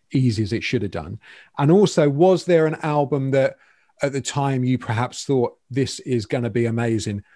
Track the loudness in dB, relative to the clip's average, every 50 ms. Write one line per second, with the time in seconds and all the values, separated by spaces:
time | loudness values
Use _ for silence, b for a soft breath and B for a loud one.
0 | b _ -2 0 2 2 2 0 -2 -2 -2 -4 -2 -2 -2 -2 -2 -4 -6 -8
1 | -10 -10 -12 B B B B B B B B 0 2 4 6 6 4 4 4 2
2 | 2 2 4 4 4 4 4 2 2 2 4 4 4 2 0 -2 -4 -2 0 0
3 | 0 0 -2 -2 -2 0 2 2 2 0 -2 b b b b b b b b _
4 | -4 -4 -4 -4 -6 -6 -4 -2 -2 0 0 0 0 0 0 -2 -2 -4 -2 -2
5 | -2 -4 -6 -8 -4 -2 0 0 0 -2 -4 _ _ _ -4 -4 -4 -4 -4 -10
6 | -6 -4 -4 -4 -2 -4 -4 -4 -4 -2 -2 -2 -2 0 -2 -2 -2 0 -2 -2
7 | -2 -4 -6 -8 b b b